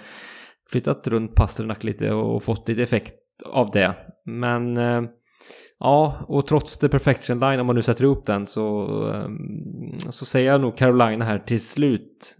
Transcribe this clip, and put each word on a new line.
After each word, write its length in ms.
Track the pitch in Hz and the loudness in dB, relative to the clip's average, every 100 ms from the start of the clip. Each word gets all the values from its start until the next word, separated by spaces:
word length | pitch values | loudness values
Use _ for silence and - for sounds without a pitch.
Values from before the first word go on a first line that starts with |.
| - - - - - _ _ | -20 -20 -20 -20 -20 _ _
flyttat 380 | 127 - - - | -4 -2 -4 -2
runt 260 | 113 113 | -2 2
Pasternak 500 | - 110 - 110 107 | 2 2 0 -8 -6
lite 280 | 110 107 107 | -6 -4 -2
och, 220 | 107 113 | -2 -2
och 80 | 113 | -2
fått 260 | - 110 - | -2 -4 -2
lite 140 | 113 | -2
effekt 320 | 120 110 - - _ _ - | 0 0 -2 -12 _ _ -4
av 240 | 135 107 | 0 2
det. 220 | 101 92 95 - - - | 4 2 0 -10 -18 -12
Men, 500 | 117 123 120 120 120 | -4 -2 -2 -2 0
eh, 260 | 120 120 117 - _ _ - - - _ | 0 0 -2 -10 _ _ -20 -20 -20 _
ja, 460 | 127 143 156 135 - | 2 4 4 -2 -2
och 180 | 143 139 | -2 2
trots 320 | 151 - - | 0 0 -2
the 100 | 143 | 0
perfection 520 | 135 - 123 - 120 | 2 2 0 0 0
line, 200 | 131 135 | 0 2
om 60 | 123 | 2
man 100 | 120 | 2
nu 60 | |
sätter 220 | 113 113 | 2 2
ihop 220 | 135 139 - | 2 2 0
den, 200 | 101 101 | -4 -4
så, 400 | 110 107 104 104 104 104 | -4 -2 -2 -2 -4 -4
ehm, 880 | 104 104 107 - - - - - - | -4 -6 -10 -10 -10 -12 -12 -12 -10
så 260 | - - | -10 -12
säger 280 | 131 135 131 | -2 0 4
jag 80 | 139 | 4
nog 160 | 127 - | 2 2
Carolina 480 | 131 123 117 110 | 4 6 4 2
här 140 | 113 101 | -2 -4
till 220 | - 117 | -2 -4
slut 760 | - - 143 110 - _ - | -2 0 2 0 -4 _ -20